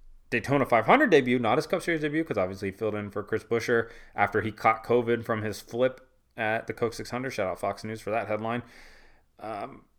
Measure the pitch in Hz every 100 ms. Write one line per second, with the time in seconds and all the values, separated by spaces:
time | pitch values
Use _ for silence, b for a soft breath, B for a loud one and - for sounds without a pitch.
0 | - - - 120 - 143 123 113 117 254
1 | 285 151 123 123 113 131 - 180 175 160
2 | 151 156 160 110 92 98 98 92 107 104
3 | 104 104 101 107 - 117 120 117 113 B
4 | B 113 101 107 110 - 113 - - 120
5 | 117 117 110 110 107 98 - 117 127 -
6 | - _ _ - 110 - - - 113 -
7 | 110 123 131 113 92 87 101 101 110 110
8 | - 113 104 107 110 120 - B B B
9 | B B B - 104 104 123 - -